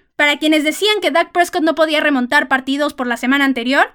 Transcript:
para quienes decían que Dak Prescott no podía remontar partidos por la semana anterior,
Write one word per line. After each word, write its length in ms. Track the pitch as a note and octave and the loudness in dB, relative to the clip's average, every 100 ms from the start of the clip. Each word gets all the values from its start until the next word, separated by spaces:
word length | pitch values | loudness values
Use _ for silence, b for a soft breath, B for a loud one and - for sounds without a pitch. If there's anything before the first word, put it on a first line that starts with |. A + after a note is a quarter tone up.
| _ - | _ -2
para 220 | D4 C#4+ | 0 0
quienes 260 | D#4 D#4 | 0 0
decían 380 | D4+ D4+ G#4 G#4+ | 0 -2 0 0
que 80 | F4 | 0
Dak 220 | E4 E4 | 0 0
Prescott 320 | F4+ F4 F4+ | 0 0 0
no 100 | D#4+ | 0
podía 260 | D#4 D#4+ D4+ | 0 0 0
remontar 480 | D4+ C4+ B3 D4 C#4+ | 0 0 0 0 0
partidos 460 | C4 C4 C#4 D4 | -2 -2 -2 -4
por 120 | C#4+ B3 | -4 -6
la 120 | A#3 | -4
semana 260 | A#3+ C#4 | 0 0
anterior, 500 | C4+ B3+ A#3+ C#4 F#4+ | 0 -2 0 0 0